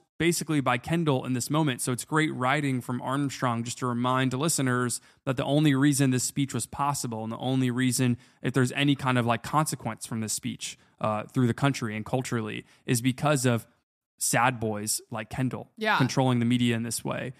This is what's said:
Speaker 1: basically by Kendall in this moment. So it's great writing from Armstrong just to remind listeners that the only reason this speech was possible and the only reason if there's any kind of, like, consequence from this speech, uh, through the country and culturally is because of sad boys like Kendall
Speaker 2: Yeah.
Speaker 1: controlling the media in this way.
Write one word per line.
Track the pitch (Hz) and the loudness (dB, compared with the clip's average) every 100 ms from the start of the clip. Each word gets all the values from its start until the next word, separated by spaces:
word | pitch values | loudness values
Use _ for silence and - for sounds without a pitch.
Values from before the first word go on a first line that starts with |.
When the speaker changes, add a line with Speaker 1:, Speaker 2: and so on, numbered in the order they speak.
| _ - | _ -2
Speaker 1:
basically | 165 170 143 151 | 0 0 0 0
by | 131 123 | 2 0
Kendall | - 165 156 131 | 0 -2 0 0
in | 127 | 0
this | 127 - | -4 -2
moment. | 147 151 123 | 0 0 0
So | - | -2
it's | 123 | -4
great | - 156 156 | -2 0 0
writing | 131 127 147 143 127 | 0 0 0 0 -2
from | 117 123 | -4 -6
Armstrong | 123 135 143 - 127 117 | -4 -2 -2 -2 -2 -2
just | 117 - | -4 -4
to | 127 | -4
remind | 120 123 131 131 | -2 0 2 2
listeners | 131 160 - 131 123 120 - - _ | 0 -2 0 0 0 0 -4 -10 _
that | - 127 | -4 -2
the | |
only | 131 143 151 135 | 0 4 4 6
reason | 147 135 135 | 4 4 4
this | 127 | 2
speech | - - 135 | 0 -2 -2
was | 120 - | -2 -6
possible | - 143 139 127 113 | -4 -2 -2 -4 -6
and | 110 | -8
the | 117 | -6
only | 127 131 127 | 0 2 2
reason | 120 127 123 127 120 - _ | 2 2 4 2 2 -4 _
if | 131 | 0
there's | 135 123 | 2 2
any | 135 143 135 | 4 2 2
kind | 135 127 | 2 2
of, | 117 | 2
like, | 117 | 0
consequence | - 147 156 139 120 110 - | 0 0 0 -2 -8 -8 -6
from | 113 | -6
this | 110 | -4
speech, | - 120 - - - _ - | -6 -6 -8 -10 -14 _ -6
uh, | 110 107 | -4 -2
through | - 131 120 | -2 0 2
the | |
country | 117 139 131 113 | 2 0 0 -4
and | 107 | -8
culturally | 107 131 131 120 107 117 - _ | -4 -4 -2 -4 -4 -8 -12 _
is | - 123 | -2 0
because | 127 127 151 147 127 | 0 0 0 2 2
of | 117 - _ _ _ _ - | 0 -2 _ _ _ _ -6
sad | - 127 123 120 | -2 2 2 0
boys | 110 104 107 - - | -4 -4 -4 -6 -6
like | 113 110 | -10 -8
Kendall | - 131 107 - - | -4 -4 -4 -10 -6
Speaker 2:
Yeah. | 214 190 | 0 2
Speaker 1:
controlling | 127 - 131 120 | 2 2 2 2
the | |
media | 117 123 120 | 2 2 2
in | 117 | 0
this | 117 - | -4 -6
way. | 135 131 127 | -6 -6 -8